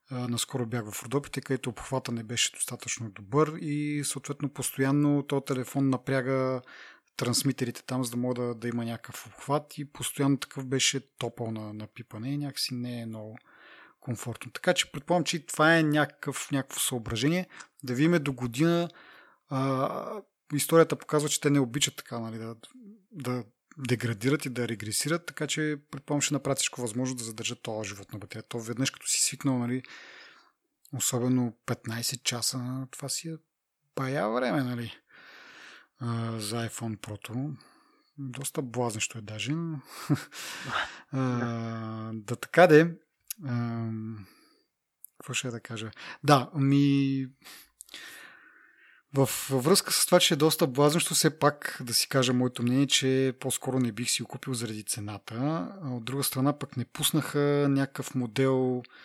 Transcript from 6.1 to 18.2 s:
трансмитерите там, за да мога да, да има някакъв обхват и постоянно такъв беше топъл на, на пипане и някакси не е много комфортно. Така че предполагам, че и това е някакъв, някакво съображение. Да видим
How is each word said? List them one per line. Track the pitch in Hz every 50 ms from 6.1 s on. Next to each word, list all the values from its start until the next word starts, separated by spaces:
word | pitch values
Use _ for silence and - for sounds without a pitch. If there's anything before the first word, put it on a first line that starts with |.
| 135 135 123 127 135 135 131 131 131 123 - - - - - - - - _ _ -
трансмитерите | - 151 123 117 120 - 139 127 - 131 120 117 - -
там, | - 127 127 131
за | 117
да | 117
мога | 123 123 127 127 120 123
да, | 120 120
да | 110 113
има | 120 117 120 117
някакъв | 117 117 113 - - - - -
обхват | 117 - - - - 143 151 147 - -
и | - 143
постоянно | 139 - - 131 - - - 143 139 139
такъв | 127 - - - 135 135
беше | 127 135 131 127 - - 135 - _ _
топъл | - 127 117 - - 120 110
на, | 113 110 107 107 104
на | 107 107
пипане | 107 - - 117 - - 107 113 131 143
и |
някакси | 147 147 139 131 - - - 127
не | 123 120 123 123 117
е | 117
много | 113 110 110 107 110 110 - _ _ - - - - - - - - _ _
комфортно. | - 135 117 - - 123 117 - - 120
Така | - - - 185 170
че | - - -
предполагам, | - 151 - - 175 175 143
че | - -
и | 160 -
това | - - - 156 160 165
е | 165 160
някакъв, | 151 147 151 147 143 - - - 147 131 - - -
някакво | 143 135 131 - - -
съображение. | - - 135 120 110 110 117 107 120 151 170 180 180 - - - - - _ - -
Да | 127 123
видим | 123 151 165 175 170